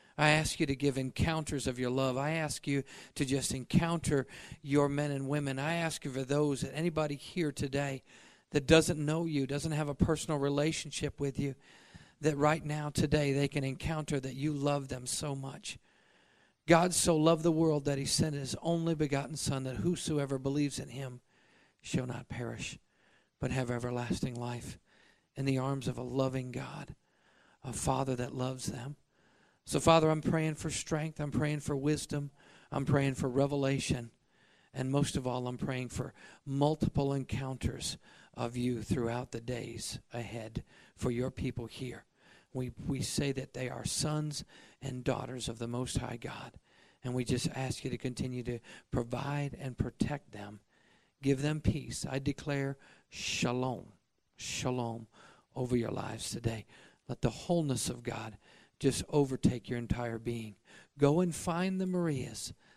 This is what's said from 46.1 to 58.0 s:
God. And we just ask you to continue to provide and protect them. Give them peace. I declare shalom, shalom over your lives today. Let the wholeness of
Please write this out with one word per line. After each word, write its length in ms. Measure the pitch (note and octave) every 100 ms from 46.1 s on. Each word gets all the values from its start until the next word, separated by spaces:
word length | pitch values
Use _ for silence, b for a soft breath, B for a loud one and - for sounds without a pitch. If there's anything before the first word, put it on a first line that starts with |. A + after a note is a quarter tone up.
| A#2+
God. 400 | B2+ - B2 - b b b b
And 120 | B2
we 100 | B2
just 240 | B2 B2 - -
ask 300 | C3 - C3+
you 40 |
to 80 | B2
continue 460 | C3 B2+ C3 B2+
to 160 | A#2+ A#2+ B B B
provide 640 | B2 A#2 A#2+ C#3 C#3+ C#3+ -
and 200 | C3+ A#2+
protect 560 | B2 - A2 C#3+ -
them. 260 | G#2 G#2 G#2 b b b b b _
Give 200 | C#3 C3+
them 200 | D3 D#3
peace. 440 | - D#3 B2 - D3
I 100 | C3
declare 560 | C3+ C#3+ - C#3+ C#3 C#3 B B B
shalom, 760 | - - - B2+ B2 B2+ A2 F2+ - _ _ _ -
shalom 720 | - - C3 B2+ A#2 A2+ A2 B B B B -
over 220 | B2+ B2
your 140 | A2+
lives 400 | - - A2 -
today. 340 | A#2 A2+ A2 - B B B -
Let 140 | B2
the 80 | A#2+
wholeness 600 | - - F3 D3+ B2 -
of 140 | C3